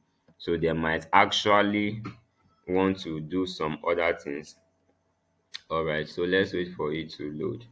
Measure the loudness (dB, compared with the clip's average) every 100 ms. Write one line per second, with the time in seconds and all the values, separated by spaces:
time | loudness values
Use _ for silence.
0 | _ _ _ _ -2 0 2 2 0 0
1 | 4 6 6 4 4 6 4 2 -2 -4
2 | -10 -14 _ _ _ _ -2 2 2 0
3 | -4 -8 -4 -4 -4 -4 -4 -2 -2 0
4 | 0 -2 -6 -10 -10 -20 _ _ _ _
5 | _ _ _ _ _ -18 -6 -2 0 -2
6 | -4 -4 0 2 2 -2 -4 -4 -4 -4
7 | -6 -10 -10 -6 -6 -6 -12